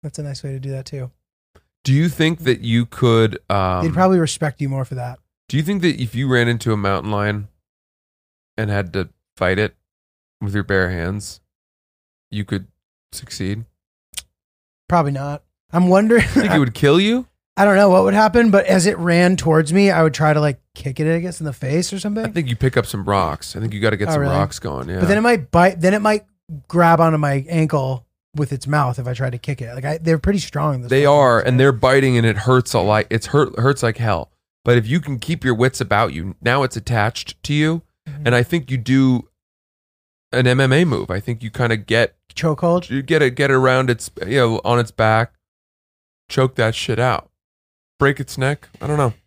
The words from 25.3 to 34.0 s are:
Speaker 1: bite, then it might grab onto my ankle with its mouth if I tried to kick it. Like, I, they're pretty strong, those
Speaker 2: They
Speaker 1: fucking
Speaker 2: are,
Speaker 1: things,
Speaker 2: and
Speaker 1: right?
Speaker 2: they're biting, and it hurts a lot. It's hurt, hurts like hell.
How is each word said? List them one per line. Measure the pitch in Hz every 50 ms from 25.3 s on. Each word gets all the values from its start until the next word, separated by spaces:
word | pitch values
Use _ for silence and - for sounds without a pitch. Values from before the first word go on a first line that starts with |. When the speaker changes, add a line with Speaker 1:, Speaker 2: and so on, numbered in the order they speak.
| 240 220 139 -
Speaker 1:
bite, | - 175 175 190 190 175
then | 160 185 196
it | 214
might | 208 214 214 214 208 _ _ _ _ _ 165 143 - _
grab | - 170 175 165 165 156
onto | 165 165 160 151
my | 151 143 139 139 131 151
ankle | 170 165 160 151 156 151 135 131 131 127 - _ _ _ _ _ _
with | 147 - 127 143
its | 131 -
mouth | 135 147 147 143 127 120 -
if | 123 123
I | 127
tried | 117 135 123
to | 120 120
kick | - - 143 -
it. | 127 113 120
Like, | 131 131
I, | 143 151 165
they're | 160 165 160 156
pretty | - 185 202 202
strong, | - - - 147 147 156 143 127
those | 123 120
Speaker 2:
They | 127 135 147
Speaker 1:
fucking | 143 143 147
Speaker 2:
are, | 143 127 120 113
Speaker 1:
things, | - -
Speaker 2:
and | 123
Speaker 1:
right? | 123
Speaker 2:
they're | 131 139 131
biting, | 117 - 131 131 139 135 135 127 120
and | 113
it | 113 110 95
hurts | - 123 127 127 123 - -
a | 113
lot. | 90 101 104 107 - -
It's | - 113 - -
hurt, | - 143 147 - - -
hurts | 117 135 139 - -
like | 117 107
hell. | -